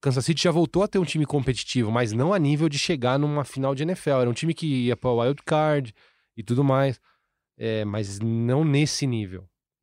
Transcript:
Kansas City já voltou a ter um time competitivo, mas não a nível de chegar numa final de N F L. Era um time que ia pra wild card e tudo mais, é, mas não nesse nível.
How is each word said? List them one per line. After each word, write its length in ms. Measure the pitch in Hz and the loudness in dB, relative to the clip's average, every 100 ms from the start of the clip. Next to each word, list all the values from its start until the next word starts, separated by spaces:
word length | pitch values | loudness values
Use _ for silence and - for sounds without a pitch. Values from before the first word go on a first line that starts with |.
Kansas 240 | 139 127 | -2 0
City 180 | 139 151 | 0 2
já 80 | 180 | 2
voltou 320 | 160 160 175 | 2 2 0
a 60 | 208 | 0
ter 100 | 190 | 0
um 60 | |
time 220 | 165 156 143 | 0 -2 0
competitivo, 640 | 147 127 117 - 127 107 | 0 -2 -4 -2 0 2
mas 200 | 117 117 | 2 0
não 200 | 110 156 | 0 0
a 60 | 202 | 2
nível 300 | 143 147 160 | 2 2 0
de 100 | 143 | 0
chegar 400 | - 151 123 139 | -2 0 0 2
numa 260 | 147 147 | 0 -2
final 300 | 131 135 135 | -4 -2 -2
de 80 | 135 | -2
N 100 | 160 | -4
F 160 | 185 156 | -4 0
L. 120 | 135 | 2
Era 80 | 120 | 2
um 40 | |
time 200 | 117 160 | 0 -2
que 320 | 160 160 131 123 | -2 -2 0 0
ia 100 | 120 | 0
pra 160 | 127 | 0
wild 300 | 117 120 143 | 2 0 -2
card 520 | - 151 156 147 120 - _ _ _ - | 0 0 2 0 -2 -10 _ _ _ -10
e 60 | |
tudo 220 | 104 120 | -2 2
mais, 360 | 139 135 139 117 _ _ _ _ _ - | 2 2 2 -2 _ _ _ _ _ -8
é, 280 | 113 110 | -4 -2
mas 340 | 104 104 98 101 | -2 -4 -6 -4
não 460 | 113 113 117 135 | -2 0 0 0
nesse 420 | 160 139 151 - 139 | 2 2 0 -2 -2
nível. 420 | 113 98 92 92 _ _ _ | -4 -6 -10 -18 _ _ _